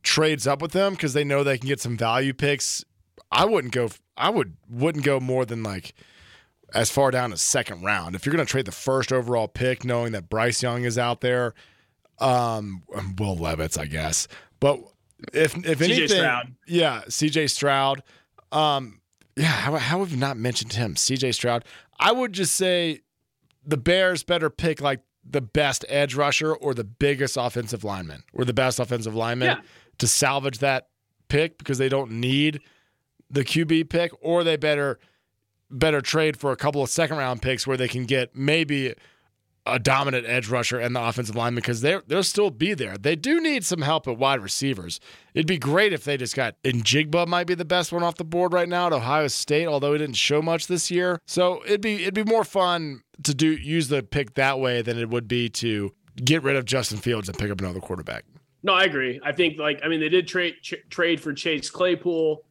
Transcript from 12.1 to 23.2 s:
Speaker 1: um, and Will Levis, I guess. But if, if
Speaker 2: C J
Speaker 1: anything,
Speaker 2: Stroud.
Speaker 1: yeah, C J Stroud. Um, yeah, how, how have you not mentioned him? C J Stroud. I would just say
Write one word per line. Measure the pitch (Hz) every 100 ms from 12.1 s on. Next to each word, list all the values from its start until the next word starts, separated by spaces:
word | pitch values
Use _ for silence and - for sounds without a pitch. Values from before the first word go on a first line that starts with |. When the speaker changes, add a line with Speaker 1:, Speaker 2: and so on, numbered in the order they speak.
| _
Speaker 1:
um, | 135 123 120 110 104 92 - 98
and | 98 92
Will | 101 87
Levis, | 82 80 80 78
I | 76
guess. | 78 78 80 - - - _
But | 139 139 - _ _ _ -
if, | 139 156 175 160
if | 143
Speaker 2:
C | 175
J | 247
Speaker 1:
anything, | - 190
Speaker 2:
Stroud. | 147 123 123 - -
Speaker 1:
yeah, | 170 160 113 -
C | - 151
J | 151 143
Stroud. | - 143 135 135 139 - _ _ - _
Um, | 147 151 139 123 95 _ _ _ -
yeah, | 160
how, | 117 135 151
how | 120 175
have | 190
you | 135
not | 139 120
mentioned | 123 113 113
him? | 107 123 -
C | - 131
J | 131
Stroud. | 113 120 120 - - _ -
I | 180
would | 247 247
just | 185 180 -
say | 185 175 170 151 _ _